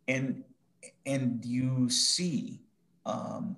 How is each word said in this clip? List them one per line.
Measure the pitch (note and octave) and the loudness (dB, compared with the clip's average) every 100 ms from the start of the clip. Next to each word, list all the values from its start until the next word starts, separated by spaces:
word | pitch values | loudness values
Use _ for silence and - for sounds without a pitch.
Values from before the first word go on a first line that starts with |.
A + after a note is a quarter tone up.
| - | -2
And, | C3 C3 - - _ _ _ - - C3+ | 0 0 -4 -10 _ _ _ -20 -10 -2
and | C3+ B2 A#2 | 0 0 -2
you | A#2+ B2 B2+ C3 B2 | -2 0 2 2 4
see, | - - - F3+ B2 - - - _ _ _ - | 4 4 2 2 0 -2 -10 -18 _ _ _ -6
um, | A2+ A2+ A2+ A#2+ | -4 -4 -6 -6